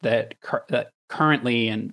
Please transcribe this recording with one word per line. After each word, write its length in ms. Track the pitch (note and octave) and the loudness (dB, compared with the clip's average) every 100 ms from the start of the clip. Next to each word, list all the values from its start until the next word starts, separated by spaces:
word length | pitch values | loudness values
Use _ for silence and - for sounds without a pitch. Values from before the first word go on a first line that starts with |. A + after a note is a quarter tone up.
that 360 | A#2 A2+ - - | 0 0 -2 -10
cur-, 240 | - - - | -6 -6 -2
that 240 | B2 - _ _ | -4 -4 _ _
currently 600 | - D3+ C#3+ A#2+ A#2 A2+ | 0 2 2 2 0 0
and 240 | G#2+ - | -2 -6